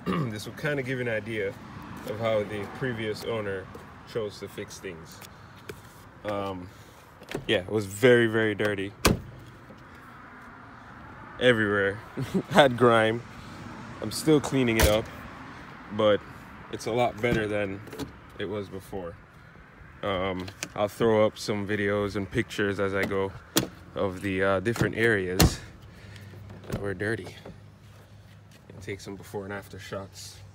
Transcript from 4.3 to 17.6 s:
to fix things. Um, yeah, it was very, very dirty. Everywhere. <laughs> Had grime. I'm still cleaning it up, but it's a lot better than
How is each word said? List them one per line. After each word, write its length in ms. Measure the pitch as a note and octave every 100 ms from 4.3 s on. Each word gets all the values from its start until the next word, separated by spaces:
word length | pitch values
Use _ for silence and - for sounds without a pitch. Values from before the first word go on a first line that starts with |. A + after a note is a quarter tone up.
| -
to 80 | G2+
fix 320 | - G2 -
things. 400 | G2 E2 D#2+ - - - - - - - - - - - G#2
Um, 420 | G2+ G2 F#2 F#2 - - - - - - - -
yeah, 120 | G#2
it 100 | F2+
was 140 | G#2+ G2
very, 420 | G2+ B2+ A#2+ A2+
very 280 | A2 A2 G#2
dirty. 360 | G#2+ G2 G2 - - - - - - - - - - - - - - - - - - - - - - - - -
Everywhere. 600 | B2+ A2+ G#2 G2+ G2 G#2+ - - C3
<laughs> 240 | F#3 -
Had 260 | - C#3 A#2+
grime. 440 | B2 A2+ A2 A#2 - - - - - - - -
I'm 100 | G#2+
still 280 | - D3+ D3+
cleaning 380 | - C3+ B2 A2+
it 100 | A2+
up, 180 | G#2+ A2+ - - - - - - - -
but 260 | G#2 G#2+ G2+ - - - - -
it's 140 | A2 A#2
a 40 |
lot 280 | A#2 B2 G#2
better 260 | A#2+ A2+ G#2
than 320 | G#2